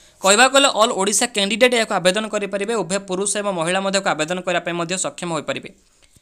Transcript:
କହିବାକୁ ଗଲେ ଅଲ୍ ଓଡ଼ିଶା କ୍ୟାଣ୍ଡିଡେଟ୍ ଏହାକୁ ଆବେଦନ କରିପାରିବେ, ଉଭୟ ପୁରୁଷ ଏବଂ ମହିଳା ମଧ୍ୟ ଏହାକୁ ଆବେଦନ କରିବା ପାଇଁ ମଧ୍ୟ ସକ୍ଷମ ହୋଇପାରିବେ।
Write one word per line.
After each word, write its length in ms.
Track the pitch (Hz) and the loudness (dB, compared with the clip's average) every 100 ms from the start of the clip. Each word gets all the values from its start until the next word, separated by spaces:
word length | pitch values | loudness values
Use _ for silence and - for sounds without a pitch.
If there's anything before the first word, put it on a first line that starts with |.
| _ _ | _ _
କହିବାକୁ 300 | 196 208 262 | 2 6 6
ଗଲେ 140 | 277 277 | 6 4
ଅଲ୍ 180 | - 233 | 4 2
ଓଡ଼ିଶା 340 | 208 202 214 240 | 2 0 0 -2
କ୍ୟାଣ୍ଡିଡେଟ୍ 480 | 208 196 214 247 | -2 -2 2 2
ଏହାକୁ 200 | 240 220 | 2 0
ଆବେଦନ 300 | 196 180 208 220 | 2 2 2 -2
କରିପାରିବେ, 460 | 208 196 196 202 | -4 -4 -4 -2
ଉଭୟ 240 | 226 165 196 196 | -2 -2 -4 -4
ପୁରୁଷ 240 | 185 196 214 | -4 -4 -2
ଏବଂ 160 | 202 | -2
ମହିଳା 260 | 180 165 190 | -2 -2 0
ମଧ୍ୟ 160 | 196 190 | -2 -2
ଏହାକୁ 120 | 190 | -2
ଆବେଦନ 280 | 151 156 180 | -2 -2 -4
କରିବା 200 | 185 175 | -2 -4
ପାଇଁ 140 | 170 | -2
ମଧ୍ୟ 200 | 170 165 185 | -4 -4 -4
ସକ୍ଷମ 340 | 151 - 175 | -6 -6 -6
ହୋଇପାରିବେ। 380 | 156 131 - - _ _ _ _ _ | -6 -6 -8 -10 _ _ _ _ _